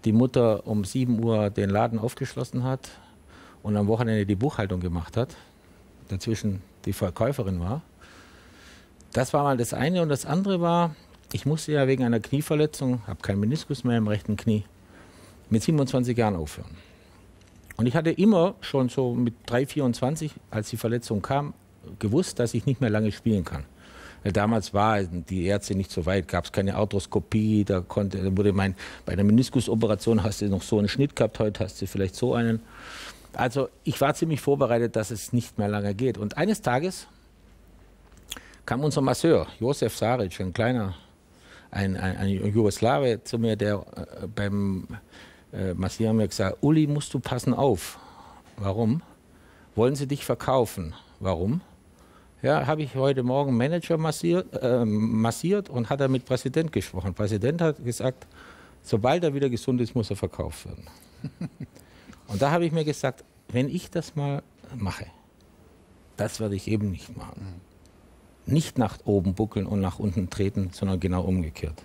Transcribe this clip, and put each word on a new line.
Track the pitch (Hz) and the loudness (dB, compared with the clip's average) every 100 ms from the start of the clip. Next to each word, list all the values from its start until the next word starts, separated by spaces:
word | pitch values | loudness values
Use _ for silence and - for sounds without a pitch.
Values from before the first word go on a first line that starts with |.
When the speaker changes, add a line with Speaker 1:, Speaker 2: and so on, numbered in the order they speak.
| 113 | 4
Speaker 1:
Die | |
Mutter | 110 127 131 117 107 - | 4 4 4 4 2 -2
um | 107 | -4
sieben | 92 131 123 113 | -2 -2 0 0
Uhr | 113 110 104 | 2 2 0
den | 101 101 | 0 0
Laden | 101 117 113 | 2 0 -2
aufgeschlossen | 117 - 131 - 127 127 | -4 -6 -8 -6 -6 -4
hat | 127 131 - - - - - - - - | -4 -4 -8 -20 -20 -20 -20 -20 -20 -12
und | 104 104 | -2 0
am | 101 | 2
Wochenende | 113 117 107 101 | 2 2 0 0
die | 98 | 0
Buchhaltung | 139 - 98 90 | 0 -2 -2 -2
gemacht | 90 85 80 113 | -2 -4 -4 -4
hat, | 127 - - - - - - - - | -4 -8 -20 -20 -20 -20 -20 -20 -10
dazwischen | 95 - 110 107 95 - - - | -6 -4 -2 -2 -4 -10 -10 -8
die | |
Verkäuferin | 98 92 - 117 143 98 90 | -4 -4 0 -2 0 -2 -2
war. | 87 143 - - - - - - - - - - - - - | -2 -6 -8 -20 -20 -20 -20 -20 -20 -20 -20 -20 -20 -20 -4
Das | 117 - | -2 2
war | 151 | 2
mal | 143 131 | 2 2
das | 120 | 0
eine. | - 139 185 | 0 0 0
Und | 160 | 0
das | 139 - | 0 0
andere | 165 196 185 | -2 0 0
war, | 170 170 170 156 - - - | 2 2 2 -2 -20 -20 -10
ich | - 139 | -4 -2
musste | 156 - | -2 0
ja | 147 131 | 2 2
wegen | 131 | 2
einer | 120 117 | 2 2
Knieverletzung, | - 139 151 151 151 - 131 123 - | 0 -2 0 2 2 0 -2 -2 -4
hab | 90 | -6
keinen | - 101 | -2 0
Meniskus | 104 156 - 139 | 2 0 -4 -4
mehr | 123 117 | 0 2
im | 107 | 2
rechten | 104 - 104 | 0 -2 -2
Knie, | - 107 - - - - - - - - - | 0 0 -2 -18 -20 -20 -20 -20 -20 -20 -2
mit | 110 | 0
siebenundzwanzig | - 156 131 127 123 120 | 2 2 2 0 0 2
Jahren | 107 90 | 2 0
aufhören. | 76 - - - - - - - - - - - - - | -4 -8 -16 -18 -20 -20 -20 -20 -20 -20 -20 -20 -16 0
Und | 120 | 2
ich | 147 | 4
hatte | 160 | 2
immer | 156 196 190 175 - | 4 6 6 4 0
schon | - 135 127 | -2 0 2
so | - 127 | 2 0
mit | 120 120 - - | 2 0 -2 -2
drei, | 120 139 | 0 0
vierundzwanzig, | 151 131 117 131 156 156 - - | 0 0 0 -2 -2 -6 -10 -6
als | 110 107 | -6 -4
die | 113 | -4
Verletzung | 113 120 - 104 | -2 -2 -2 -4
kam, | - 139 147 - - - - - | 0 -2 -2 -10 -20 -20 -20 -4
gewusst, | 110 135 185 - | 0 2 0 -2
dass | 120 | 0
ich | 120 143 | 0 0
nicht | 135 | 0
mehr | 120 | 2
lange | 107 107 | 2 0
spielen | - 120 104 | 0 0 2
kann. | 80 76 71 - - - - - | 0 -8 -10 -18 -20 -20 -20 -6
Weil | 104 | -2
damals | 95 104 113 - | 2 2 0 0
war | 101 107 107 | 2 4 2
die | 92 87 80 92 87 | 0 -6 -4 -2 0
Ärzte | 101 - 98 | 0 0 -2
nicht | 95 | -2
so | - 82 | -2 0
weit, | 98 85 | 0 0
gab's | 90 - | -4 -2
keine | - 98 98 | -2 0 0
Arthroskopie, | 104 101 - 107 - 110 110 107 101 | 0 -2 -2 -4 0 0 4 4 4
da | 95 | 0
konnte, | 87 - 101 95 | 0 -2 -2 -2
da | 95 95 | 0 2
wurde | 101 | 4
mein, | 95 98 95 - - - | 4 0 -2 -12 -12 -4
bei | 87 | 2
der | 101 | 6
Meniskusoperation | 113 127 131 107 110 117 104 - 110 | 6 4 0 0 0 2 2 2 2
hast | 101 - | 2 -2
du | 104 | -2
noch | 95 | -2
so | - 107 | 0 0
einen | 101 | 2
Schnitt | - 139 - | 0 -2 2
gehabt, | 117 - | -2 0
heute | 110 98 | -2 -2
hast | 95 - | -8 -6
du | 92 | -8
vielleicht | 98 95 - | -4 -4 -2
so | 123 | 0
einen. | 120 117 113 - - - - - - - | 2 0 -2 -6 -20 -18 -16 -16 -18 -14
Also | - 123 135 131 - | -2 0 0 -4 -4
ich | - - | -6 2
war | 139 | 2
ziemlich | - 165 147 | 2 -2 0
vorbereitet, | - 139 127 117 117 113 | 0 2 4 2 2 -2
dass | 107 | -4
es | 110 - | -8 -2
nicht | 123 - - | -2 -2 -4
mehr | 104 | -2
lange | 104 101 98 | 0 -2 -2
geht. | 131 101 | -2 -2
Und | 104 - | -6 -2
eines | 180 220 | -2 0
Tages | - 123 180 - - - - - - - - - - - - - - - - - - | 0 0 -2 -8 -18 -20 -20 -20 -20 -20 -20 -20 -20 -20 -20 -20 -18 -18 -18 -18 0
kam | 117 | 2
unser | 147 147 | 4 4
Masseur, | 135 123 165 120 76 - | 4 6 8 6 4 0
Josef | 117 143 113 - | 0 2 0 2
Saric, | 110 127 95 - | 2 2 0 -2
ein | 92 | -4
kleiner, | 87 117 123 98 90 - _ _ - - - - | 2 2 2 -2 -6 -16 _ _ -20 -20 -20 -8
ein, | - 98 92 | -2 -2 0
ein, | 92 - | -2 0
ein | 98 | 0
Jugoslawe, | 95 104 107 104 - 113 147 131 104 | 0 2 4 4 4 2 4 2 0
zu | - 117 | -2 -2
mir, | 113 107 | 0 2
der, | 104 101 - - | 0 -2 -6 -14
äh, | 85 - 95 | -14 -10 -8
beim, | 110 101 101 98 95 - 107 - - - - - | -4 -2 0 -2 -2 -6 -14 -16 -20 -20 -20 -14
äh, | 98 95 | -6 -4
Massieren | 87 92 - 113 110 | -2 -4 0 0 2
mir | 101 | 0
gesagt, | - 95 - | 0 -2 0
„Uli, | 139 156 147 | 2 4 2
musst | 147 - | 0 -4
du | 139 | -6
passen | - 127 - | -4 -4 -2
auf.“ | - 139 95 - - - - - - - - | 2 2 2 -4 -14 -20 -20 -20 -20 -20 -6
„Warum?“ | 98 98 113 151 - - _ - - - - - | -2 0 0 0 -4 -20 _ -20 -20 -20 -6 2
„Wollen | 120 143 | 2 2
sie | 135 | -4
dich | 143 - | -4 -2
verkaufen.“ | 123 - 131 113 - 80 - - - | -2 2 2 0 -4 -10 -12 -20 -6
„Warum?“ | 92 85 95 165 - - - - - - - - | -2 0 0 -2 -6 -20 -20 -20 -20 -20 -20 -4
„Ja, | 131 151 131 | 0 2 0
habe | 156 | -2
ich | 143 131 | -2 0
heute | 135 135 | 0 2
Morgen | 123 135 139 120 | 0 0 2 2
Manager | 131 170 - 165 | 0 -2 -2 -2
massiert, | 160 - 170 175 - - | 0 -2 0 0 -2 -4
äh, | 127 123 113 | 0 2 2
massiert | 104 110 110 113 - 165 202 190 | 2 0 2 0 0 0 0 -2
und | 127 117 | -6 -2
hat | 139 | 0
er | 135 | 2
mit | 131 - | 0 0
Präsident | 127 135 160 165 | -2 0 -2 0
gesprochen. | 104 - 90 92 | -4 -4 -6 -6
Präsident | 87 104 104 120 165 | -2 -2 0 0 2
hat | 165 147 | 0 0
gesagt, | 123 113 127 - - - - - - - | -6 -4 -4 -4 -20 -20 -20 -20 -20 -20
sobald | - 110 120 170 | -2 2 4 4
er | 165 | 2
wieder | 139 139 | 2 0
gesund | 117 - 123 | 0 0 0
ist, | 113 123 | 0 -2
muss | 107 | -2
er | 98 | -4
verkauft | 92 - 78 - - | -4 -4 -8 -8 -14
werden.“ | - - - - - | -16 -16 -20 -20 -14
<laughs> | - - 165 - - - - - - - - | -14 -10 -12 -10 -18 -18 -20 -20 -20 -20 -8
Und | 101 | 0
da | 139 | 2
habe | 170 | 2
ich | 170 | 2
mir | 160 151 | 0 -2
gesagt, | 143 143 - - _ - | -2 -4 -4 -20 _ -4
wenn | 120 135 | -2 0
ich | 180 - | -2 -6
das | 175 - 147 | -8 -6 -6
mal | 143 139 - _ - | -4 -4 -8 _ -16
mache, | 127 98 - - - _ _ _ - - - _ - - - | -8 -6 -6 -12 -18 _ _ _ -20 -20 -20 _ -20 -20 -6
das | 104 - | -4 -2
werde | 107 98 | -4 -4
ich | - | -2
eben | 107 104 | -2 -2
nicht | 90 - 82 | -4 -10 -14
machen. | - - 98 87 - - - - - - - - - | -14 -14 -14 -16 -20 -20 -20 -20 -20 -20 -20 -14 0
Speaker 2:
Mhm. | |
Speaker 1:
Nicht | 143 - - | 0 0 -2
nach | 107 - | -2 -2
oben | - 101 90 | 0 2 2
buckeln | 90 107 110 - | 0 -2 -2 -2
und | 101 | 0
nach | 95 - | 0 -2
unten | 104 92 90 | -2 -2 -4
treten, | - 98 101 92 | -2 -2 0 -4
sondern | - 98 92 | -2 -2 0
genau | 90 90 | 0 0
umgekehrt. | 90 92 78 - 78 78 | 0 0 -2 -6 -8 -8